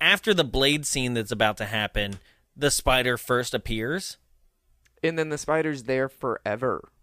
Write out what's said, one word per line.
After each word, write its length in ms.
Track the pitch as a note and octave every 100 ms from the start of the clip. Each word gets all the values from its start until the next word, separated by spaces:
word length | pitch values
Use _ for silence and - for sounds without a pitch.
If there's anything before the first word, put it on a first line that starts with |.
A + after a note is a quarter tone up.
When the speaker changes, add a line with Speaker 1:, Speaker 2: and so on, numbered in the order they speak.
Speaker 1:
after 320 | D#3+ G3+ -
the 100 | F#3+
Blade 420 | C#3+ C3 C3+ D3+ C#3+
scene 280 | C#3+ B2+
that's 180 | A#2+ G#2+
about 240 | G#2+ G#2+ G#2
to 80 | G#2
happen, 540 | A2 G#2 - G2+ F#2+ - _ _ -
the 140 | C#3+
spider 440 | - - B2+ B2+ A#2+
first 360 | - B2 B2
appears. 640 | A#2+ - A2 A2+ F3 - - _ _ _ _ _ _ _ _
Speaker 2:
And 140 | D#3+ E3
then 120 | D#3
the 80 | D3
spider's 460 | - D#3 D#3 C#3+
there 260 | A2+ C3 C3+
forever. 800 | - C3 A2+ - G#2+ B2+ F#2+ - _